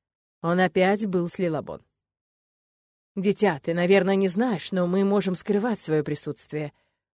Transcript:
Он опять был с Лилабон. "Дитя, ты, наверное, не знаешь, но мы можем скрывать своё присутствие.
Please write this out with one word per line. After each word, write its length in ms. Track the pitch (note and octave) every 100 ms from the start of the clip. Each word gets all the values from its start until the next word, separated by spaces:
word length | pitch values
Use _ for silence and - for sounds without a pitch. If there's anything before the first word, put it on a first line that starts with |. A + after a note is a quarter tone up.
| _ _ _ _
Он 180 | E3 F3+
опять 460 | F#3 F#3 F#3 G#3 G#3+
был 220 | F3+ E3+
с 100 | -
Лилабон. 440 | F3 D3+ F2+ D#2 _ _ _ _ _ _ _ _ _ _ _ _ _ G3+
"Дитя, 420 | G3 G3 G#3 D3
ты, 100 | -
наверное, 420 | E3+ F3+ G3 F#3
не 140 | G3 F#3+
знаешь, 420 | F3 B3+ F#3 -
но 160 | F#3+ F3
мы 180 | F#3+
можем 300 | G3 G3+ F#3+
скрывать 460 | F3+ - G#3 A#3+ G#3
своё 240 | - D#3
присутствие. 680 | D3+ D3 - - - D3+ D3 - _ _ _